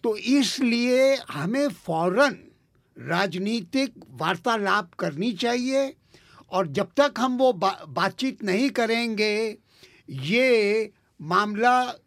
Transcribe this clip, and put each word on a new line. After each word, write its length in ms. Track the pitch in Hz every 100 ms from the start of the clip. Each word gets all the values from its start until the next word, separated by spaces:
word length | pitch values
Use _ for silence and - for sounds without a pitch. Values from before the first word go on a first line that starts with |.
तो 140 | 233 208
इसलिए 960 | 208 285 226 - 254 233 240 254 269 269
हमें 540 | - - 165 254 285
फौरन 680 | 175 - 160 175 196 285 196 - _ _ _ _ -
राजनीतिक 920 | 123 170 196 180 196 233 170 269 269 - -
वार्तालाप 800 | 127 160 180 254 226 202 196 175
करनी 400 | - 175 147 220
चाहिए, 640 | 196 233 247 247 269 269 - _ _ _ - -
और 160 | 185 175
जब 200 | 139 190 -
तक 160 | 285 -
हम 180 | 247 247
वो 160 | 262
बा-, 340 | 196 190 190 156
बातचीत 560 | 135 185 185 262 -
नहीं 260 | 208 185 277
करेंगे, 880 | - 226 226 233 214 214 208 220 214 _ _ - _ -
ये 800 | 135 135 226 262 233 202 220 208 _ _ _
मामला 760 | 151 180 214 208 240 254 247 -